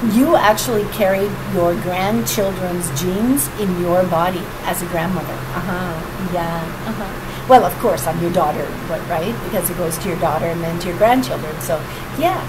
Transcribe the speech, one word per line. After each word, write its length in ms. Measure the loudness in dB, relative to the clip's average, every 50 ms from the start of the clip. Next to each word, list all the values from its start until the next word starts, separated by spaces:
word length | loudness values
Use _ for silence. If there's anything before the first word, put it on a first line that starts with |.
| 0 2 4
you 180 | 4 6 6 6
actually 480 | 6 6 4 4 2 0 0 0 0 0 -2
carry 400 | 0 2 2 2 4 2 0 -2 -2 -4 -6 -2 0
your 200 | 2 2 2 2 0 -2
grandchildren's 1080 | -2 -2 0 0 2 2 0 0 0 0 0 0 0 0 -2 -4 -2 -2 -2 -4 -4 -4 -2
genes 460 | -2 0 0 2 2 2 2 2 2 -2 -2 -2
in 200 | 0 0 0 0
your 220 | 2 2 4 4 4
body 380 | 4 2 2 2 2 0 -2 -6 -6 -8 -8 -4
as 180 | -4 -4 -4 -4
a 40 |
grandmother? 460 | -4 -2 -2 -2 0 -2 -2 -4 -4 -6 -8 -8 -6 -6
Uh-huh. 800 | -6 -4 -2 -4 -2 -4 -4 -4 -6 -6 -8 -8 -6 -6 -4 -2
Yeah. 540 | -2 -2 -2 -2 -4 -4 -6 -8 -8 -6 -6
Uh-huh. 580 | -6 -6 -6 -6 -8 -8 -8 -8 -8 -8 4 8
Well, 160 | 8 8 8
of 80 | 6 -2 0
course, 300 | 0 2 2 2 0 -2
I'm 120 | -2 0
your 120 | 0 2 2
daughter, 340 | 2 2 2 0 -2 -4 -6 -6 -8 -6 -6
but, 100 | -6 -6 -4 -2
right? 260 | -2 -2 -2 -2 -4 -4 -6
Because 260 | -2 -2 -2 -2 -2
it 60 | -2
goes 200 | -2 -2 -2 -2 -4
to 100 | -4 -4
your 100 | -2 0
daughter 280 | 0 0 0 2 0
and 140 | 0 -2 -2
then 200 | -2 -2 -4 -4
to 80 | -4 -4
your 100 | 0 2
grandchildren. 560 | 4 6 6 4 4 0 -2 -4 -4 -6 -8 -8
So, 160 | -4 -2 -2 -2 -2 -6 -10 -10 -10 -8 -6 0
yeah. 220 | 0 0 0 0 -4